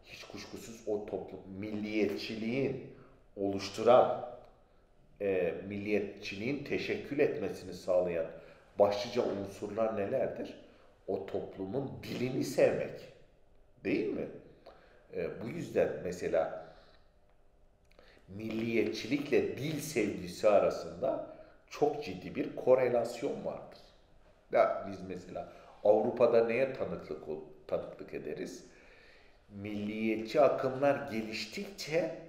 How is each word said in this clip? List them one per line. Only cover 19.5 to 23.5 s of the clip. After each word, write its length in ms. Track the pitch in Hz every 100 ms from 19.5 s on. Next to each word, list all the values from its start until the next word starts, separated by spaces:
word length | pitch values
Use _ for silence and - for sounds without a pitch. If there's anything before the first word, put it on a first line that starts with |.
| 107
dil 220 | 143 151
sevgisi 680 | - 117 101 87 87 - 107
arasında 800 | 101 87 - 85 87 - - - - - - _
çok 340 | - 147 -
ciddi 320 | - - 135 143
bir 200 | 139 -
korelasyon 920 | 123 127 123 120 113 - 143 -
vardır. 340 | -